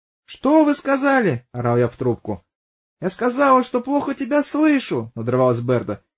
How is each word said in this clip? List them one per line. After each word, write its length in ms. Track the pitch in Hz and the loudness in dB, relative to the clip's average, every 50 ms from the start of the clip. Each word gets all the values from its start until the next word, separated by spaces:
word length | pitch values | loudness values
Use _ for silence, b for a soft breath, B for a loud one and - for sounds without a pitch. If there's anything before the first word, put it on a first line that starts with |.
| _ _ _ _ _ | _ _ _ _ _
«Что 400 | - - - - 262 302 320 302 | -20 -12 -4 0 4 4 4 4
вы 100 | 294 285 | 4 2
сказали?» — 720 | - - 269 277 262 269 285 269 262 233 180 131 120 - _ | 0 -2 -2 -2 0 2 2 2 2 2 0 0 -2 -6 _
орал 260 | - 120 120 123 120 120 | -8 -4 -2 0 2 2
я 100 | 120 117 | 2 0
в 80 | - | -2
трубку. 480 | - 127 123 113 - - - 104 90 _ _ _ _ _ _ _ _ _ _ _ _ | -2 -2 -2 -2 -2 -6 -8 -10 -10 _ _ _ _ _ _ _ _ _ _ _ _
«Я 100 | 151 190 | -6 -6
сказала, 520 | - - 220 247 240 262 285 269 262 254 | -4 -2 -2 -2 0 2 2 4 4 2
что 180 | 240 - - 240 | 2 0 -4 -4
плохо 340 | 240 262 285 285 262 285 269 | -2 -2 -2 -2 -2 -4 -6
тебя 280 | - 277 226 285 294 | -6 -4 -2 0 -2
слышу», 680 | 269 - - 285 311 311 294 262 - - 165 123 110 113 - | 0 -2 0 2 2 2 2 2 0 -2 -4 -6 -6 -8 -10
надрывалась 460 | 117 113 127 127 127 127 127 120 117 | -8 -4 -2 2 2 2 2 2 0
Берта. 420 | 120 123 127 - - - 101 - _ _ _ | -2 -2 -2 -2 -2 -4 -8 -10 _ _ _